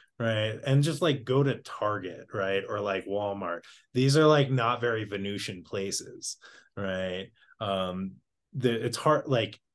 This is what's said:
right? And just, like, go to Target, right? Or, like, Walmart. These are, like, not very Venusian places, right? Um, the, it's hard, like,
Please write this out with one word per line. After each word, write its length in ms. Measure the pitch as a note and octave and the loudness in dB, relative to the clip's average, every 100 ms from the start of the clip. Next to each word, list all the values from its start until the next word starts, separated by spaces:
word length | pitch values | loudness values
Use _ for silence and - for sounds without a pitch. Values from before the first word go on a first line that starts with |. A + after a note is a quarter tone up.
| _ - | _ -4
right? 380 | A2+ G#2+ A2 A2 | -2 0 -2 -2
And 200 | C3+ C#3 | 2 4
just, 180 | D3+ D3+ | 4 2
like, 220 | E3+ C3 | 0 0
go 180 | A2 C3 | 0 2
to 160 | C#3 A#2+ | 2 0
Target, 680 | - - G#2 G#2 F#2 - - | -6 -4 -2 -2 -6 -12 -8
right? 300 | G#2+ F#2+ G2 G2 | -4 0 0 0
Or, 120 | G#2 | -4
like, 240 | G2+ F#2+ F#2+ | -2 -2 -2
Walmart. 560 | G2+ G#2 G2 F2+ E2+ - - _ | -2 -2 -2 -4 -6 -10 -20 _
These 220 | B2 C3+ D3+ | 2 4 6
are, 100 | D3+ | 8
like, 220 | D3 C3+ | 6 4
not 300 | C3 A#2 A#2 | 2 2 2
very 240 | A#2+ A2 | 0 -2
Venusian 600 | G#2 G2+ G2+ G2+ - F2+ | -4 -4 -4 -4 -6 -10
places, 720 | - G2+ G2 - A2 - - - - - _ - | -8 -6 -4 -6 -10 -12 -12 -12 -16 -20 _ -8
right? 540 | G2 F#2+ F#2 F#2 - _ _ - | -4 -2 -4 -6 -8 _ _ -8
Um, 520 | G#2+ F#2+ F#2 F#2 F#2+ - _ _ _ | -2 -2 -2 -4 -6 -10 _ _ _
the, 180 | C3+ B2+ | -2 0
it's 240 | A#2 A#2 - | 2 -2 0
hard, 300 | D#3 D3 - | 2 2 2
like, 320 | B2 A2 - _ | 0 0 -6 _